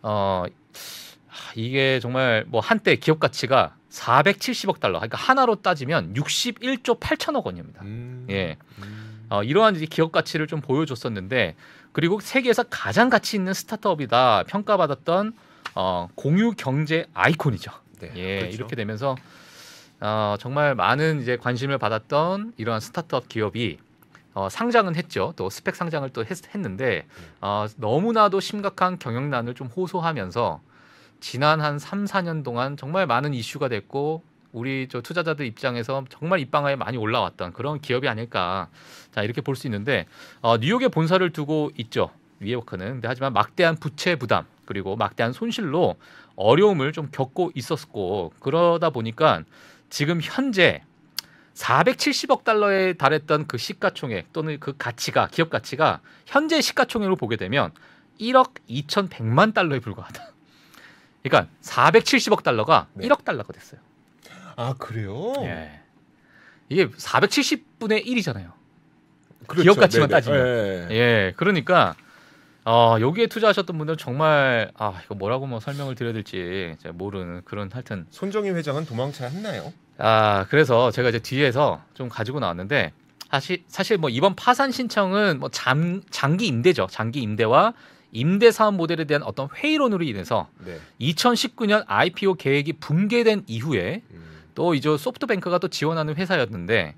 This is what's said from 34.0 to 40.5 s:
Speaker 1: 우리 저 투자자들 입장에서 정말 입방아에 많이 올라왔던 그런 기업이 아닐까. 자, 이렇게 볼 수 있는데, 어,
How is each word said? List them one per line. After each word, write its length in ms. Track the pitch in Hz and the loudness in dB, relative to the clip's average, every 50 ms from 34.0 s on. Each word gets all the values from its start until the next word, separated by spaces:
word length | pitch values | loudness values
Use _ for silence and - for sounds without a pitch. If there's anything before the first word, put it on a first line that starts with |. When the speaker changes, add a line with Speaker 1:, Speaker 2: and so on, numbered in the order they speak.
| 143 151 160 165 _ _ _ _ _ _ | -2 -2 -4 -6 _ _ _ _ _ _
Speaker 1:
우리 360 | - 117 117 135 135 135 131 127 | -12 -8 -6 -6 -4 -6 -6 -6
저 100 | - 123 | -8 -10
투자자들 440 | 117 - 165 180 165 165 156 143 143 | -10 -4 -4 -4 -2 -2 -4 -4 -4
입장에서 580 | 120 113 - - 131 120 120 113 - 131 139 135 - | -8 -8 -4 -4 -4 -2 -2 -4 -4 -6 -6 -6 -10
정말 300 | - - 147 165 190 180 | -14 -8 -2 0 0 0
입방아에 360 | 135 - - 147 143 143 139 | 0 0 0 2 2 2 0
많이 220 | 131 92 95 127 | 0 -2 -4 -4
올라왔던 560 | 120 107 107 120 123 101 85 - - 90 90 - | -2 -2 0 0 0 0 -2 -4 -8 -10 -10 -8
그런 260 | - - 143 151 143 | -8 -6 -6 -6 -6
기업이 280 | 147 - 123 127 135 135 | -4 -2 -2 0 0 -2
아닐까. 580 | 113 110 117 117 - 107 90 87 92 98 87 - _ - - - - - - _ _ | -2 -4 -8 -4 -2 -2 -2 0 -2 -4 -4 -6 _ -20 -20 -20 -20 -20 -20 _ _
자, 100 | 110 104 | -4 -4
이렇게 160 | 107 117 - | -2 -4 -4
볼 160 | 117 - 135 | -4 -4 -6
수 100 | - - | -4 -4
있는데, 380 | 135 107 101 104 139 135 101 80 - - - - - - _ | -6 -6 -4 -2 -2 -2 -2 -2 -6 -16 -20 -20 -20 -16 _
어, 160 | - 117 | 2 2